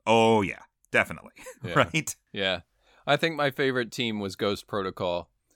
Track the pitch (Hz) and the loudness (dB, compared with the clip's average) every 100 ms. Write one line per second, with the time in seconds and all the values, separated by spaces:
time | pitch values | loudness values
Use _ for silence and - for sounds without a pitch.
0 | - 113 113 113 95 57 - _ _ 120 | 2 4 6 6 2 -4 -14 _ _ 0
1 | 101 80 - - - 494 90 85 123 160 | 0 -4 -16 -20 -20 -14 -4 0 0 0
2 | - - _ 107 95 90 - _ _ _ | -6 -10 _ -4 -2 -2 -6 _ _ _
3 | - 143 165 156 143 135 135 127 117 - | 0 0 0 0 -2 0 0 0 -4 -4
4 | 120 107 98 92 104 101 - 104 95 90 | -4 -2 -4 -2 -2 -2 -4 -6 -4 -4
5 | 95 87 85 _ _ | -4 -4 -6 _ _